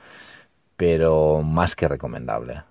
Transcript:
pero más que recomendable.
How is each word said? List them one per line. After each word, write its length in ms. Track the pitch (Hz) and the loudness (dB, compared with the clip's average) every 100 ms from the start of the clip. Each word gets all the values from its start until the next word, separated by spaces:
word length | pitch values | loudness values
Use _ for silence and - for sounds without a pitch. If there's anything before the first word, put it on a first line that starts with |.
| - - - - _ _ _ - | -20 -20 -20 -20 _ _ _ -2
pero 640 | 87 80 82 78 78 78 | 2 4 4 4 4 2
más 340 | 78 80 87 - | 0 0 0 0
que 120 | 76 | -4
recomendable. 760 | 71 64 57 60 55 60 80 - | -4 -8 -10 -8 -8 -8 -14 -18